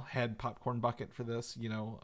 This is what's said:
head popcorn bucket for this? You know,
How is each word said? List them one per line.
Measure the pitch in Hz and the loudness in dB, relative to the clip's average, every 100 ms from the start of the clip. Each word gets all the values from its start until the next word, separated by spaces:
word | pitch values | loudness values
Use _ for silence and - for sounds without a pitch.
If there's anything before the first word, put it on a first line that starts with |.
| 131 | 2
head | 131 120 107 | 2 2 2
popcorn | 120 107 - 120 | -2 0 0 4
bucket | 117 - 113 | 4 2 -4
for | - | -4
this? | 120 117 117 - | 0 0 -2 -4
You | 113 | -2
know, | 110 107 110 | 0 -2 -4